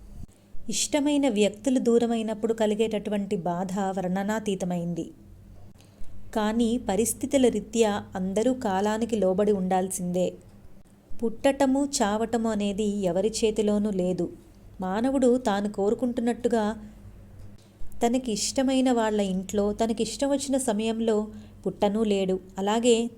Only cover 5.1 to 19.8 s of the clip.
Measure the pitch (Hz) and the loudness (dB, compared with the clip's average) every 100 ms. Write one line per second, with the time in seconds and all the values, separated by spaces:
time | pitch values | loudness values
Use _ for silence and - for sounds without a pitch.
5.1 | - - - - - - - - - - | -12 -20 -20 -20 -18 -20 -20 -16 -6 -6
6.1 | - - 220 208 226 226 240 208 190 226 | -6 -6 -2 0 2 2 0 0 0 0
7.1 | - 269 277 240 214 208 226 214 208 208 | 0 2 4 4 2 -2 2 2 2 -4
8.1 | 196 185 196 240 254 220 190 208 220 226 | -4 -2 0 2 0 0 0 0 0 0
9.1 | 220 185 185 208 196 185 185 185 - 180 | 2 2 2 2 2 2 0 0 -4 -2
10.1 | 180 175 - - - - - - - - | 0 0 -2 -18 -20 -20 -20 -20 -18 -6
11.1 | - 226 233 277 277 269 269 277 - 202 | -2 -2 0 0 2 2 2 0 0 0
12.1 | 214 226 233 226 214 208 202 214 202 185 | 0 0 0 0 0 -2 0 0 0 0
13.1 | 175 214 220 220 220 208 208 214 185 180 | 2 0 0 0 2 2 2 0 0 0
14.1 | 175 170 - - - - - 185 202 262 | 0 -4 -6 -20 -20 -18 -8 -4 -2 0
15.1 | 269 254 254 233 202 208 202 196 240 247 | 4 4 4 2 0 -2 0 0 0 -2
16.1 | 240 233 240 226 233 214 220 - - - | -2 -2 0 0 2 0 -4 -10 -18 -20
17.1 | - - - - - - - - - 233 | -20 -20 -18 -18 -18 -16 -6 -4 0 0
18.1 | 254 254 202 - - 262 262 254 233 220 | 0 -2 -4 -2 0 2 4 4 4 2
19.1 | 214 196 185 185 208 208 208 | 2 0 -2 -2 0 0 0